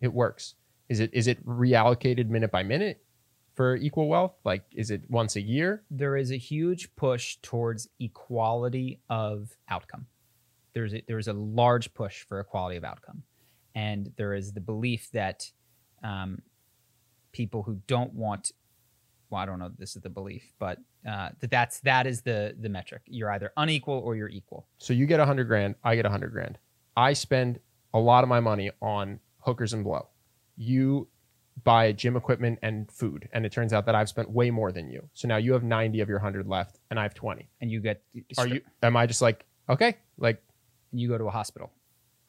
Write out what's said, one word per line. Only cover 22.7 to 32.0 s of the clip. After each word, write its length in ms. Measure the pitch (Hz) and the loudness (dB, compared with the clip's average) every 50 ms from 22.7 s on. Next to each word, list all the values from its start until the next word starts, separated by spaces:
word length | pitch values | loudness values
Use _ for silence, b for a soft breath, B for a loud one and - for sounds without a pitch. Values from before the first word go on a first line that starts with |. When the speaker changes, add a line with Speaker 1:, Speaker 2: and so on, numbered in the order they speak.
| 101 92 90 - - - - | -6 -8 -10 -12 -16 -18 -16
Speaker 2:
You're 240 | - - 117 110 104 | -14 -10 -6 -4 -4
either 220 | 101 101 98 - - | -4 -4 -6 -6 -2
unequal 440 | 147 151 160 156 139 - 147 139 127 110 | 0 0 2 0 0 -2 -2 -4 -4 -4
or 120 | 120 113 | -4 -4
you're 120 | 110 107 104 | -4 -6 -8
equal. 380 | - 98 - _ - - - _ _ _ | -10 -12 -14 _ -16 -18 -18 _ _ _
Speaker 1:
So 140 | - - 127 | -2 0 2
you 140 | 120 139 | 4 4
get 140 | 143 165 151 | 6 6 6
a 60 | 147 | 6
hundred 180 | 139 143 131 127 | 4 4 2 2
grand, 320 | 113 117 104 101 98 98 - - | 2 2 2 2 0 -2 -2 0
I 100 | 120 117 | 2 2
get 120 | 117 110 | 2 2
a 40 | 104 | 2
hundred 220 | 101 98 92 85 - | 0 -2 -4 -6 -6
grand. 260 | 107 - - - - _ _ _ _ _ _ _ | -6 -6 -8 -10 -12 _ _ _ _ _ _ _
I 160 | 120 123 135 143 | 2 4 4 4
spend 480 | - - - 139 131 127 123 123 - - _ _ _ _ _ - | 0 0 0 0 2 2 0 -2 -6 -10 _ _ _ _ _ 0
a 40 | 113 | 4
lot 240 | 113 120 120 123 127 | 6 8 8 8 8
of 40 | 127 | 6
my 120 | 123 120 | 4 4
money 300 | 117 113 107 101 98 101 - _ 107 | 4 2 0 0 -2 -4 -6 _ -4
on 380 | 107 104 101 98 98 101 - - _ _ _ | -4 -2 -2 -4 -6 -8 -12 -16 _ _ _
hookers 320 | - 131 123 - 120 107 117 | -2 -2 -2 0 -2 -2 -2
and 120 | 110 101 | -2 -2
blow. 240 | 98 80 65 - - _ _ _ _ _ _ _ _ _ | -2 -4 -4 -6 -8 _ _ _ _ _ _ _ _ _
You 520 | - 113 117 131 131 135 135 139 139 - - _ _ _ _ _ _ _ _ _ - - | -8 -2 0 2 4 4 4 2 2 -2 -6 _ _ _ _ _ _ _ _ _ 2 6
buy 300 | 123 117 113 113 110 104 | 6 8 8 8 6 4
gym 240 | 98 | 2